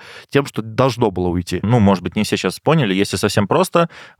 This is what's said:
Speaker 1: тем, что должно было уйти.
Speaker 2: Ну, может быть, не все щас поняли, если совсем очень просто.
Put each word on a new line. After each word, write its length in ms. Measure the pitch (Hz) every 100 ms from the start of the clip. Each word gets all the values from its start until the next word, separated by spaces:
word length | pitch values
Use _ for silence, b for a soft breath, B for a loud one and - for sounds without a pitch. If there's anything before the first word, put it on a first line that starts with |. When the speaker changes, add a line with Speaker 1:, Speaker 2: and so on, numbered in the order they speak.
| B B -
Speaker 1:
тем, 180 | 139 139
что 160 | -
должно 480 | 110 110 131 117 113
было 180 | 90 90
уйти. 300 | 87 87 92
Speaker 2:
Ну, 180 | 98 123
может 240 | 101 95
быть, 120 | 90 107
не 60 |
все 140 | 107 104
щас 220 | 95 -
поняли, 340 | - 160 117
если 220 | 92 98 95
совсем 240 | 104 -
очень 80 | 101
просто. 400 | 143 185 175 170 B B